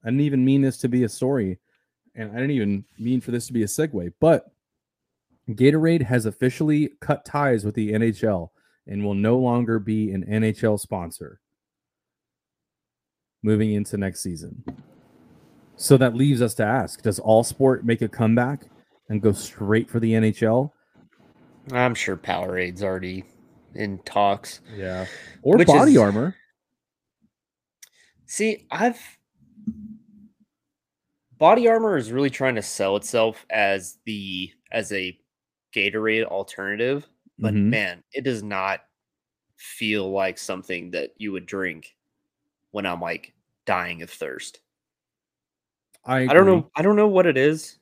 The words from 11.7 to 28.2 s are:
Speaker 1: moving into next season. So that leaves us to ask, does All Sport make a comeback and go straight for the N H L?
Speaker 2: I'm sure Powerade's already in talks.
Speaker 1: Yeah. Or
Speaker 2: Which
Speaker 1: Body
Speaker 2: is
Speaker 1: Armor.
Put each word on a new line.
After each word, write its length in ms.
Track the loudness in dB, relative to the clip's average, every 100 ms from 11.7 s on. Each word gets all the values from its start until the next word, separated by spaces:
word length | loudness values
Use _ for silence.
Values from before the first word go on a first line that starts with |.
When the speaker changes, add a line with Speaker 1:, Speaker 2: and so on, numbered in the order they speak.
| _ _ _ _ _ _ _ _ _ _ _ _ _ _ _ _ _
Speaker 1:
moving 300 | 0 2 2
into 240 | -2 -4 -4
next 220 | -6 -6
season. 440 | -10 -10 -12 -14 -16 -16 -20 _ _ _ _ -20 _ _ _ -10
So 200 | 4 6
that 160 | 6
leaves 260 | 2 2 2
us 140 | 0
to 100 | 0
ask, 380 | -2 0 -4 -4
does 160 | -4 -2
All 240 | 6 6
Sport 400 | 4 2 2 2
make 160 | 0 -2
a 80 | -2
comeback 540 | 0 2 2 0 -6 -12 _ _ _ _
and 120 | 0
go 120 | 0
straight 580 | 0 -6 -10 0 0 0
for 100 | -2
the 140 | 0
N 100 | 2
H 180 | 2 2
L? 300 | 0 0 -2 _ _ _ _ _ _ _ _ _ -8
Speaker 2:
I'm 220 | 0 0
sure 220 | 0 -6 -8
Powerade's 680 | -4 -6 -4 -4 -6 -6
already 420 | -6 -6 -8 -12 -14 _ _ _ _
in 240 | -10 -8 -8
talks. 640 | -6 0 0 0 -8 -20 -18
Speaker 1:
Yeah. 300 | -12 -10 -8 -10 -14 -20 -6
Or 140 | 4 6
Speaker 2:
Which 100 | 8
Speaker 1:
Body 260 | 8 10
Speaker 2:
is 60 | 8
Speaker 1:
Armor. 380 | 6 2 -2 -6 _ _ _ _ _ _ _ _ _ _ _ _ _ _ -20 _ _ _